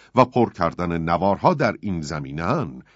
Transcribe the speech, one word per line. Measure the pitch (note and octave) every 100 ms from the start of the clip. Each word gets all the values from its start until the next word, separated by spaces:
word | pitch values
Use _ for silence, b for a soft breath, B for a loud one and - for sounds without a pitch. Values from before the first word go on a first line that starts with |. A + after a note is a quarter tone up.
| b
و | A#2+
پر | B2+ B2+ A2
کردن | - E2+ E2 F2 E2+
نوارها | E2 E2+ F#2+ G2 D3
در | D#3+ B2 -
این | G2+ F2
زمینه‌ان | D2+ D#2 C2+ D2 E2+ D#3 F2 B1+ b